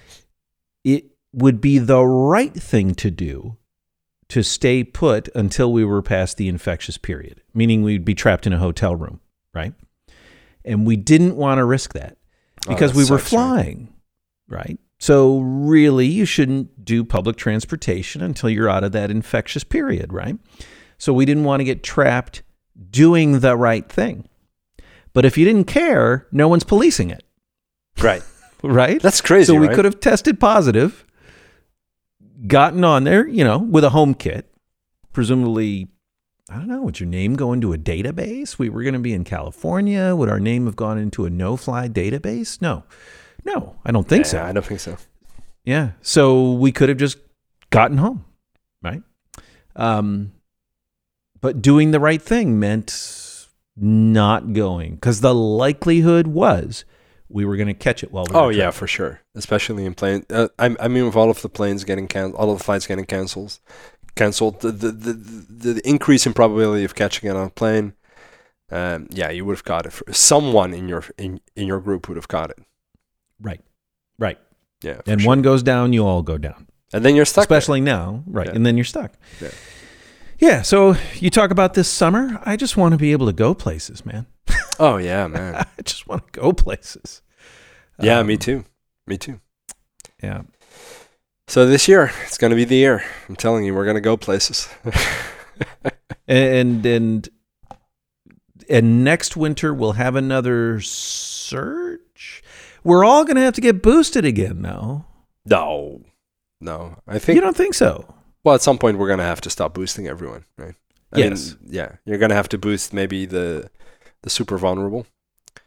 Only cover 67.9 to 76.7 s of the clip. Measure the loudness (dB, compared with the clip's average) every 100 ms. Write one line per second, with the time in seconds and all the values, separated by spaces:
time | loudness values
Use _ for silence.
67.9 | -10 _ _ _ _ _ _ _ -8 -6
68.9 | -8 -10 -8 -8 -6 -8 -8 -6 -6 -8
69.9 | -14 -8 0 4 4 2 -2 -4 -8 -10
70.9 | -10 -12 -14 -14 -14 _ -10 -8 -6 -6
71.9 | -6 -8 -14 -8 -8 -8 -12 _ _ _
72.9 | _ _ _ _ _ -14 -14 _ _ _
73.9 | _ _ _ -8 -8 _ _ _ _ -12
74.9 | -10 -4 0 4 4 4 2 2 0 2
75.9 | 2 2 0 -2 -6 -8 -12 -20